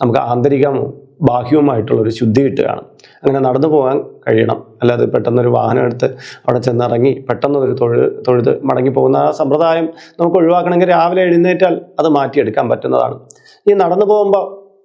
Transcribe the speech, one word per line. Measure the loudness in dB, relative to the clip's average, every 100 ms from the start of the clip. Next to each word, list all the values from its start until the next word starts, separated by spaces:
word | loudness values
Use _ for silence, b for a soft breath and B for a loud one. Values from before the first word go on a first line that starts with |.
നമുക്ക് | 0 0
ആന്തരികവും | 0 0 0 2 0 -2 -6 -10 -20 -2
ബാഹ്യവുമായിട്ടുള്ളൊരു | 0 0 0 2 2 0 -2 0 -2
ശുദ്ധി | 0 0 2
കിട്ടുകയാണ്. | 2 0 -2 -4 -10 -20 b
അങ്ങനെ | b -2 0
നടന്നു | 0 0 2
പോകാൻ | 2 2 -2 -4 -8 -2
കഴിയണം. | 0 0 -2 -8 -4
അല്ലാതെ | 0 0 0
പെട്ടെന്നൊരു | -2 0 0 2
വാഹനം | 0 0 0
എടുത്ത് | -2 -2 -4
അവിടെ | -4 -18 -10 -4 -2
ചെന്നിറങ്ങി | 0 0 0 0 0 0 -4
പെട്ടെന്നൊരു | -4 -2 0 -2
തൊഴു-, | 0 0 0 0 -2 0
തൊഴുത് | 0 2 0
മടങ്ങി | -2 0 0
പോകുന്ന | 0 2 2
ആ | 0
സമ്പ്രദായം | -2 0 0 2 0 -2 -8 B B
നമുക്ക് | 0 2
ഒഴിവാക്കണമെങ്കിൽ | 2 2 0 0 2
രാവിലെ | 2 2 0
എഴുന്നേറ്റാൽ | 2 2 2 2 0 0 -6 -4
അത് | 0
മാറ്റിയെടുക്കാൻ | 0 0 -2 -2 -2 -2
പറ്റുന്നതാണ്. | -2 -2 0 -2 -4 -16 b b b 0
ഈ |
നടന്നു | 2 2 2 2
പോകുമ്പോൾ | 2 2 0 -2 -10 -20 _